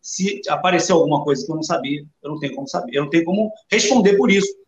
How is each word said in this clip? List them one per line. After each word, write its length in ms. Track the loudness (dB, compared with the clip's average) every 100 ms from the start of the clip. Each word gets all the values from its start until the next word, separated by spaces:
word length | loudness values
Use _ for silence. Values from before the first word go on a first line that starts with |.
Se 400 | -12 -4 -4 -4 -4
aparecer 460 | -2 0 0 2
alguma 300 | 2 4 0
coisa 220 | 0 -2 -2
que 60 |
eu 60 | -8
não 40 |
sabia, 440 | -4 -4 -4 -8 -10 _
eu 80 | -12
não 80 | -8
tenho 160 | -8 -10
como 120 | -8
saber, 280 | -8 -4 -4
eu 80 |
não 60 | 0
tenho 160 | 0 0
como 260 | -2 -2 -6 _
responder 460 | 0 4 4 6 4
por 160 | 4
isso. 160 | 2 2 -6